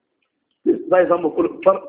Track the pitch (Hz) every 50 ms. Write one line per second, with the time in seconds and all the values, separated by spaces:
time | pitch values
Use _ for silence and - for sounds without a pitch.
0 | _ _ _ _ _ _ _ _ _ _ _ _ - - - - - - 185 185
1 | 175 151 175 170 170 147 - - - - - - - 185 196 190 -